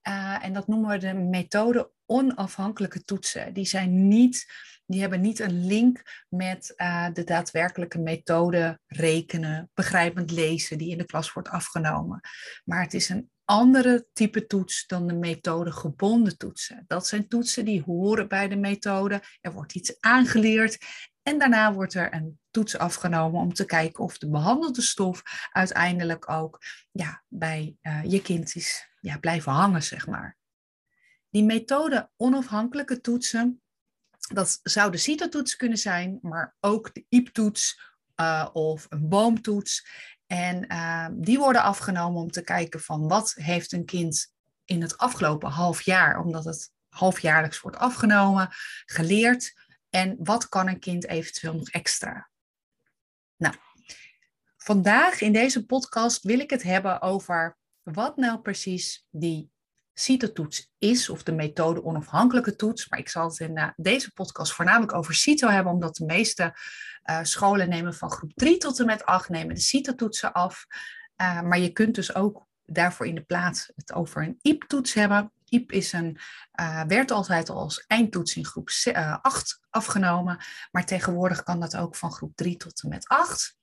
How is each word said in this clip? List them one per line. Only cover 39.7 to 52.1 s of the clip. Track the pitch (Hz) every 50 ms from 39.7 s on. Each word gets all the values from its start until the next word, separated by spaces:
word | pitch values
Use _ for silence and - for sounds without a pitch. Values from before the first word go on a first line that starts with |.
| - - - - - - - - - _ _
En, | _ 185 175 175 180 180 180 180
eh, | - 175 170 165 165 165 165 165 165
die | - - 165 190 247
worden | 277 285 269 247 240 -
afgenomen | 208 190 - - - 185 175 170 175 175 170
om | 165 165
te | - 180
kijken | 175 - 175 180 170 156 - 160
van | - - 165 151 156
wat | 160 180 214 214 - -
heeft | - 151 165 175 175 175 -
een | - 175 165
kind | - - 180 170 165 156 - - _ _ _ _ _ _ _ _
in | - 185 170
het | 165 160 -
afgelopen | - - 277 - - 185 151 151 151 - 143
half | 139 160 175 175 165 -
jaar, | - - 185 185 170 147 - -
omdat | 165 170 160 160 156
het | 165 160 156 - - _ _ _ _
halfjaarlijks | _ - 185 185 180 - - 160 151 160 156 156 - -
wordt | - - -
afgenomen, | - - 254 247 - - 214 208 202 196 196 190 190 185 185 - - - - - - -
geleerd | - - 165 160 165 196 214 226 240 247 247 - - - _ _ _ _ _ _ _
en | - 185 185 190 - -
wat | 170 175 214 240 - -
kan | - 190 185
een | 190 185 180
kind | - 185 180 175 175
eventueel | - 165 165 160 - - - - 160 160
nog | 160 151 -
extra. | - - - - - - - -